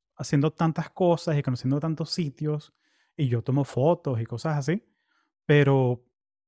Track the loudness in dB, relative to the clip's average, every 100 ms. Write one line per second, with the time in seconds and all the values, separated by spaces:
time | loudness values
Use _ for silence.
0 | _ -12 -2 2 2 0 -2 -2 -8 0
1 | 2 2 0 -2 -2 -2 -2 -2 -2 -4
2 | -6 -4 -6 -4 -4 -4 -8 _ _ _
3 | _ -4 -2 0 0 0 0 0 2 2
4 | 0 -4 -4 -6 -4 -4 -2 -4 _ _
5 | _ _ _ _ 2 4 6 4 2 -2
6 | _ _ _ _